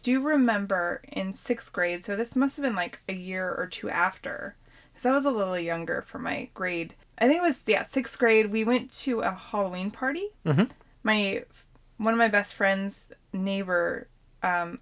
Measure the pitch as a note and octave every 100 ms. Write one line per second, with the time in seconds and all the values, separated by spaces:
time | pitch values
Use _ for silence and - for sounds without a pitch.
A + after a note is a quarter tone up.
0 | A#3+ C4 C#4+ D4 A#3+ G#3 G3 F#3+ F3 F3
1 | - - F#3+ G3 - A#3 - - F3 F3
2 | G3 G3+ A#3 B3+ C4+ C#4+ C#4 G3 F3 -
3 | - F#3+ F3+ F#3 F#3 - F3+ - - -
4 | F3 - - - - - _ - _ -
5 | B3 C#4 C#4 A3+ F#3+ F3+ E3 E3 E3 -
6 | - - E3 - - - F3+ E3+ E3 -
7 | _ - A#3+ E4 F4 C4 - G#3 - C4+
8 | B3 - A#3 A3 G#3+ A3 A3 B3 - -
9 | C4+ A#3 - F#3 - G#3 F#3+ F3+ G3 -
10 | C4 D#4 G#4 - E3+ C#3+ B3 - _ _
11 | G#3 G#3+ G3 - - - - - _ -
12 | A3 A3+ A3+ G3+ G3+ - G3 G3 G3 -
13 | - - _ F#3+ F#3+ G3 F#3 F3 E3+ -
14 | - _ _ _ F#3 F3 E3+ -